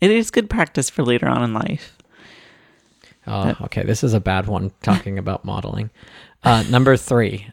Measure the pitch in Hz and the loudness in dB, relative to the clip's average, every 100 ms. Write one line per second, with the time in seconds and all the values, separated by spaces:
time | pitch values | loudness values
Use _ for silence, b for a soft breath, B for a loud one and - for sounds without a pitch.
0 | 185 226 220 - 214 226 165 - 127 - | 2 2 0 -2 0 0 -2 -2 -2 0
1 | 123 120 143 127 120 110 - - - _ | 0 2 2 0 0 -2 -4 -6 -10 _
2 | _ b b b b b b b b b | _ b b b b b b b b b
3 | b b - 104 101 - - - 98 107 | b b -8 -4 -2 -4 -6 -4 -2 0
4 | 131 110 92 95 98 98 95 - - 95 | 2 2 2 0 -2 -4 -4 -4 0 0
5 | - 98 98 95 98 98 101 101 107 - | 0 -6 -6 -6 -6 -8 -6 -6 -8 -12
6 | B B B B - 113 107 127 131 127 | B B B B 2 2 4 4 6 4
7 | - 120 104 98 98 | 2 0 0 -4 -12